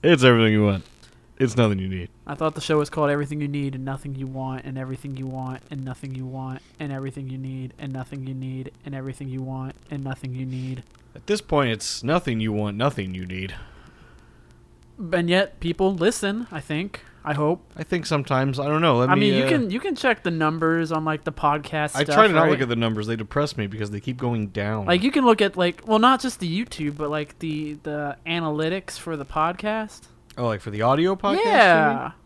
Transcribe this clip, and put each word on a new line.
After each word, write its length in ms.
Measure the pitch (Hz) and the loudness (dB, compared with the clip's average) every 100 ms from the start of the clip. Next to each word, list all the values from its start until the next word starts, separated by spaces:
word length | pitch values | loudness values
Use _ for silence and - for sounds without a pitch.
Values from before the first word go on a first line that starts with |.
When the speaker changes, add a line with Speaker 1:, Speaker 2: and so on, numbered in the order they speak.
Speaker 1:
It's 220 | 156 165 | 6 8
everything 300 | 127 120 113 | 8 8 6
you 120 | 107 | 6
want. 200 | 104 95 - - - - _ - | 4 2 -4 -20 -20 -20 _ -2
It's 180 | 131 117 | 0 4
nothing 240 | 113 98 | 2 2
you 80 | 95 | -2
need. 200 | 92 87 - | -6 -8 -14
Speaker 2:
I 120 | - 143 | -12 -4
thought 180 | 156 | -4
the 60 | 147 | -4
show 180 | - 156 | 0 0
was 100 | 147 | 0
called 220 | - 147 | 0 0
Everything 300 | 147 143 151 | 0 -2 -4
You 80 | 143 | -4
Need 260 | 143 139 | -4 -4
and 100 | 135 | -6
Nothing 300 | 135 135 143 | -8 -8 -8
You 140 | 135 135 | -8 -8
Want 360 | 131 131 131 | -8 -8 -8
and 140 | 131 135 | -8 -10
Everything 380 | 131 131 139 131 | -8 -10 -10 -10
You 100 | 131 | -8
Want 340 | 131 131 131 - | -8 -8 -10 -12
and 120 | 143 | -10
Nothing 300 | 131 127 135 | -10 -10 -10
You 100 | 131 | -10
Want 380 | 131 131 131 131 _ - | -10 -10 -10 -10 _ -12
and 140 | 151 | -8
Everything 360 | 135 135 131 135 | -8 -8 -10 -10
You 80 | 131 | -10
Need 380 | 131 131 127 - | -8 -8 -10 -12
and 120 | 143 | -10
Nothing 360 | 131 127 143 131 | -8 -10 -10 -8
You 60 | |
Need 360 | 131 131 131 131 - - | -8 -8 -8 -12 -14 -12
and 80 | |
Everything 340 | 139 135 131 135 | -10 -10 -10 -10
You 140 | 127 | -8
Want 320 | 131 131 131 - - | -8 -8 -8 -12 -12
and 140 | 147 | -10
Nothing 300 | 135 135 135 127 | -8 -8 -8 -8
You 100 | 131 | -6
Need. 380 | 127 131 131 - - - - | -6 -6 -8 -12 -20 -20 -20
Speaker 1:
At 100 | - | -4
this 140 | 208 | -4
point, 300 | - 151 135 | 0 2 2
it's 320 | 107 - - | 0 -4 -6
nothing 340 | 123 165 - 113 | 0 0 0 -2
you 140 | 110 | 0
want, 240 | 104 104 101 | 0 -2 0
nothing 360 | 135 123 95 | -2 -2 -6
you 120 | 92 90 | -6 -8
need. 300 | 92 95 - - - - - - - - - - - - - - - 175 | -8 -8 -10 -16 -20 -20 -20 -20 -20 -20 -20 -20 -20 -20 -20 -20 -12 -2
Speaker 2:
And 160 | 175 170 | 0 4
yet, 300 | 180 196 - | 4 2 -2
people 340 | 170 165 190 | -4 2 2
listen, 540 | 190 175 247 202 208 240 | 4 2 2 -2 -4 -6
I 80 | 160 | -10
think. 400 | - 151 196 - - - - | -4 -4 -4 -10 -20 -14 -4
I 60 | |
hope. 320 | 147 151 170 - | 0 0 0 -6
Speaker 1:
I 100 | - | -14
think 200 | 160 180 | -4 -4
sometimes. 560 | 156 151 135 135 135 127 | 0 -2 0 2 2 0
I 60 | 143 | 0
don't 160 | 151 | 2
know. 160 | 170 123 | 4 4
Let 100 | 127 | 4
Speaker 2:
I 60 | |
Speaker 1:
me, 160 | 196 208 | 4 6
Speaker 2:
mean, 80 | 196 | 4
you 60 | |
Speaker 1:
uh, 40 | 269 | 4
Speaker 2:
can, 220 | 311 226 | 2 2
you 100 | 208 | -2
can 160 | 403 302 | -2 0
check 260 | 269 226 | 0 2
the 60 | - | 0
numbers 600 | 165 156 160 160 165 160 | 0 0 2 2 2 0
on, 140 | 160 156 | -2 -2
like, 180 | 156 | -2
the 80 | - | -4
podcast 640 | 151 151 147 143 156 151 135 | 0 0 0 -2 -2 -2 0
Speaker 1:
I 80 | |
Speaker 2:
stuff, 100 | 147 143 | 2 6
Speaker 1:
try 100 | 220 | 6
to 60 | |
not 80 | 160 | 6
Speaker 2:
right? 80 | 160 | 4
Speaker 1:
look 100 | 131 | 4
at 80 | 127 | 2
the 80 | 117 | 0
numbers. 300 | 117 110 107 | 0 0 -2
They 100 | 113 | -4
depress 400 | 107 - 147 - | -2 -2 -2 -2
me 100 | 104 | -6
because 240 | 104 104 | -4 -6
they 100 | 101 | -6
keep 180 | 120 123 | -6 -4
going 300 | 123 117 104 | -2 -2 -2
down. 360 | 101 101 107 | -4 -4 -2
Speaker 2:
Like, 180 | 98 180 | 2 2
you 80 | 226 | 2
can 140 | 285 | 4
look 160 | 247 220 | 4 6
at, 160 | 196 180 | 2 2
like, 260 | 175 175 - | -2 -2 0
well, 120 | 214 | 4
not 220 | 233 262 | 6 4
just 180 | 262 - | 0 -6
the 260 | 180 170 | -4 -4
YouTube, 340 | 240 - 151 147 | -6 -6 -6 -4
but, 100 | 151 | -4
like, 280 | 151 147 - | -4 -6 -8
the, 400 | 165 151 151 151 | -8 -6 -6 -8
the 360 | 156 147 147 139 - | -8 -6 -6 -8 -6
analytics 720 | 170 160 151 160 190 185 - | -4 -2 -2 -2 -2 -8 -12
for 180 | - 160 | -8 -8
the 80 | |
podcast. 800 | 139 - 156 180 208 220 214 - - - _ - | -6 -2 -2 -2 -4 -4 -6 -12 -20 -20 _ -4
Speaker 1:
Oh, 100 | 120 | -2
like, 140 | 107 | -2
for 100 | - | -6
the 120 | 104 | 0
audio 340 | 113 139 175 190 | 2 4 2 0
podcast, 140 | 202 | 0
you 140 | 339 | 0
mean? 20 | 453 | 4
Speaker 2:
Yeah. 640 | 381 202 165 151 135 127 - | 6 8 8 4 2 -4 -10